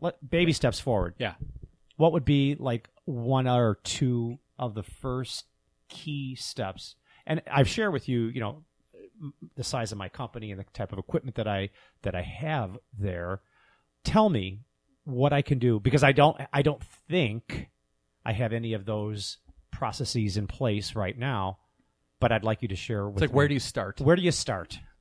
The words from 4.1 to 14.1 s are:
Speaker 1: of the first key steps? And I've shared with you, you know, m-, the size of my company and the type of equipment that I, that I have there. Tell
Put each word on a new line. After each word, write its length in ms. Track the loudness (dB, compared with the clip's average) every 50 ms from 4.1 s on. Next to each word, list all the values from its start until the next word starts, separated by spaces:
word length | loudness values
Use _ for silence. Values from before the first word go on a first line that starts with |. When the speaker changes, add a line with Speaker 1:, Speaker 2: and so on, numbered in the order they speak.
| 2 2 0 -2 -6 -10 _ _ _ -8
Speaker 1:
of 160 | -8 -6 -6
the 80 | -6 -10
first 640 | -10 -10 -10 -6 -6 -4 -4 -4 -6 -8 -12 -12 _ _ _ _ _ _ _ _ -20
key 460 | -18 -14 -10 -8 -8 -6 -6 -8 -10
steps? 640 | -10 -10 -10 -8 -6 -6 -6 -8 -10 -14 -18 -20 _ _ _ _ _ -6
And 160 | -4 -4 -4 -2 0
I've 180 | 4 4 4 4
shared 240 | 4 0 0 0 -2
with 160 | -2 -2 -2
you, 180 | -2 0 0
you 140 | -2 -4 -4
know, 240 | -6 -6 -8 -10 -14 _ _ _ _ _ -20 -20 -20 -20 _ -16
m-, 140 | -16 -16 -14 _ -20 -16 _
the 80 | -10 -8
size 280 | -6 -4 -4 -4 -4 -6
of 60 | -8
my 100 | -10 -10
company 420 | -10 -10 -12 -10 -10 -12 -12 -10
and 100 | -10 -12
the 40 | -12 -12 -10
type 200 | -8 -8 -8 -6
of 60 | -8
equipment 380 | -6 -4 -4 -4 -4 -4 -6
that 120 | -4 -2 -2
I, 220 | 0 -2 -2 -4 -6 _ -20 _ _ _ -6
that 120 | -4 -4
I 80 | -4 -4
have 560 | -6 -8 -8 -6 -4 -2 -2 -4 -4 -6 -12 -16 _ -10
there. 440 | -6 -4 -4 -4 -4 -4 -6 -6 -8 _ _ _ _ _ _ _ _ _ _ _ _ -4
Tell 240 | 2